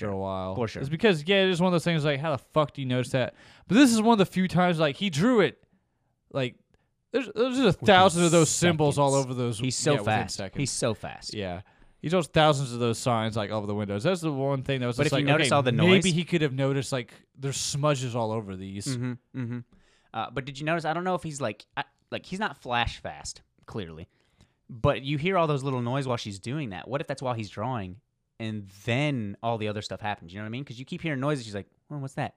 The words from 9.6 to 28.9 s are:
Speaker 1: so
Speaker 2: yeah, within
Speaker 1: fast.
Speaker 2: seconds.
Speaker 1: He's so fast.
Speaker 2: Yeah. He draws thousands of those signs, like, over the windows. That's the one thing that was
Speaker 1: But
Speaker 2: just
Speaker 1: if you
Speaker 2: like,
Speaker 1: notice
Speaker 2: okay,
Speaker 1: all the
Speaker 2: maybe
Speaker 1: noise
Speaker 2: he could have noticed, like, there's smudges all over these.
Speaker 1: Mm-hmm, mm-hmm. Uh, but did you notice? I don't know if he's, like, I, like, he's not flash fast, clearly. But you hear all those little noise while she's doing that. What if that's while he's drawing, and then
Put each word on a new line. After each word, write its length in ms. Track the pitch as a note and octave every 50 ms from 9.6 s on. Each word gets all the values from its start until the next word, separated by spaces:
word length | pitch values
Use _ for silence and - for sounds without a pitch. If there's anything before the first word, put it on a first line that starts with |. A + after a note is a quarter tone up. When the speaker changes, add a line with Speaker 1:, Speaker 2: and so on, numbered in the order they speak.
| A#2 B2+ -
Speaker 1:
so 160 | - - D#3 D3
Speaker 2:
yeah, 60 | A2
within 60 | G#2 A2 G#2+
Speaker 1:
fast. 220 | G2+ F#2 F#2 -
Speaker 2:
seconds. 240 | - G2 F#2+ - -
Speaker 1:
He's 120 | C#3 -
so 220 | - - C#3 A#2 G#2
fast. 400 | - - C#2 G1+ - - - -
Speaker 2:
Yeah. 280 | G#2+ G2 F2+ E2+ G#2 - - _ _ - - _ _
He 80 | - D3+
draws 180 | F3+ F#3 D3+
thousands 460 | - - D#3+ D3+ D#3 D3 C3+ C#3+ A#2+ A#2+
of 60 | A#2+
those 200 | A#2+ A#2 A2 -
signs, 380 | - B2+ A#2 A2 A2 A2 G#2+
like, 140 | A2 G#2 F#2+
over 140 | G#2+ G#2+ G#2
the 80 | G#2 G#2
windows. 300 | G#2 G#2 G2+ G2+ G#2 A#2
That's 180 | F3 G3 E3+
the 100 | E3 D#3+ C#3+
one 300 | C3 C#3 C#3 C#3 C3 B2
thing 180 | - C3+ B2+
that 40 | B2
was 100 | B2 A#2
Speaker 1:
But 60 | B2+ C#3+
Speaker 2:
just 100 | D3+ C#3+
Speaker 1:
if 60 | C3
you 60 | D3
Speaker 2:
like, 60 | C#3 D3
Speaker 1:
notice 140 | D#3+ D3+
Speaker 2:
okay, 80 | B2 D#3
Speaker 1:
all 80 | C#3+ B2+
the 80 | B2+
Speaker 2:
maybe 220 | A2+ C#3+ E3+ F3+ F#3+
Speaker 1:
noise 100 | F#3+ E3
Speaker 2:
he 220 | F#3 D3+ F3 D#3+
could 160 | - F3 D#3+
have 120 | D#3 C3+ B2+
noticed, 380 | C#3 C#3 C3+ C#3 C#3 B2 -
like, 200 | C3+ B2+ A#2 - - - _ _ _ C3+
there's 180 | C3+ C#3 B2+
smudges 600 | - - - - C#3 D3 D3+ D3 B2+ C3 A#2+ A#2
all 140 | B2 A2+ A2 A2
over 220 | A2+ G#2 G2 F#2+
these. 280 | F#2 F#2+ F#2+ G2 G2+ -
Speaker 1:
Mm-hmm, 260 | C#3 C3 A#2+ B2+ B2 B2 - _ _ - C3
mm-hmm. 200 | B2 A#2 B2 A#2+ A#2+ _ _ _ _ _ _ _ _ _ -
Uh, 160 | A2+ G#2 -
but 140 | A#2+ C#3 B2+
did 140 | C#3+ C3+ C3
you 60 | D3+
notice? 200 | D3+ E3+ E3+ D3+
I 80 | D3+ D#3+
don't 100 | F3 F3+
know 120 | F#3 F3+
if 80 | E3+ -
he's, 180 | D#3+ C#3+ C3
like, 240 | C3+ A2 G#2+ - - _ _
I, 80 | C#3 - - _ _ _ _
like, 140 | A#2 G#2 -
he's 140 | - F#3 G3
not 220 | G#3+ F3+ D#3 -
flash 380 | - C3 A#2+ A#2+ A#2 - - -
fast, 400 | - F2 D2+ D2 - - - - _ _ _ _ _
clearly. 420 | - - A2+ F2+ E2 D#2+ D#2 F2 - _ _ _ _ _ _ - _ _ _ _ -
But 320 | C3 A2+ A#2+ C#3+ - - C3+
you 140 | C#3 D3+
hear 200 | C#3 D3+ F#3+ G3
all 100 | F3 E3
those 160 | D3+ D3 C3 C3+
little 180 | C#3+ C3+ B2
noise 260 | A#2+ A#2+ C3 C#3 C3+
while 100 | B2+ A#2+
she's 220 | A2+ - G#2+ G2+ F#2+
doing 320 | - A#2 C#3 D#3+ C#3+ G#2+
that. 160 | F#2 F2 -
What 140 | - B2+ D3
if 60 | D#3+
that's 140 | - C3+ -
while 120 | C3+ B2 A#2+
he's 160 | A2+ G#2+ F#2+
drawing, 480 | - G#2 G#2+ C3 C3 A2 F#2+ F2+ F#2 - _ _ _ _ _ _ _ -
and 280 | A2+ A2 G#2+ G#2+ G2+ F#2+ F#2+ G2+ -
then 520 | A2+